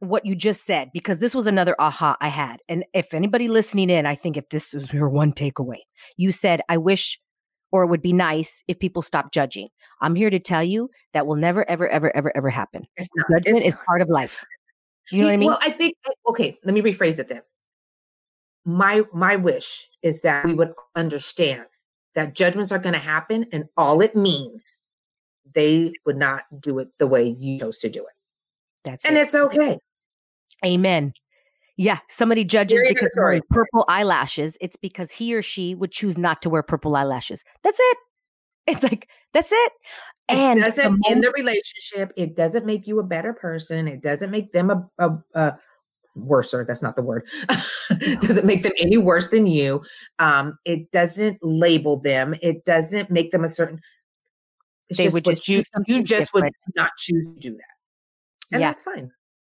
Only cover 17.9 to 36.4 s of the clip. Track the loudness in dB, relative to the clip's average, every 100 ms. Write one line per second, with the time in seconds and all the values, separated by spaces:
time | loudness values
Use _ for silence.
17.9 | _ _ _ _ _ _ _ -4 2 2
18.9 | 2 0 0 0 2 0 -2 -4 -16 -20
19.9 | _ -4 0 0 0 0 0 -2 -4 -12
20.9 | -6 -4 -6 -8 -2 -2 -2 -12 _ _
21.9 | _ _ -6 -4 0 0 0 -2 -2 -2
22.9 | -4 -2 -4 -2 -4 -4 -6 -6 0 4
23.9 | 4 4 4 2 0 -4 -12 -14 -14 _
24.9 | _ _ _ _ _ _ 2 4 4 2
25.9 | -4 -4 0 0 -2 -10 -12 -6 -6 -6
26.9 | -2 2 4 2 -2 -6 -6 -8 -6 -8
27.9 | -8 -14 _ _ _ _ _ _ _ -14
28.9 | -6 0 2 4 4 2 4 2 0 _
29.9 | _ _ _ _ _ _ _ 0 2 2
30.9 | 2 -2 -8 _ _ _ _ _ -2 -2
31.9 | -2 -6 -2 2 2 2 2 4 4 4
32.9 | 2 0 2 2 2 2 2 2 2 2
33.9 | 2 2 0 0 -4 -6 -6 -12 -12 -14
34.9 | -10 -12 -8 -4 -4 -4 -6 -6 -6 -8
35.9 | -4 -4 0 0 0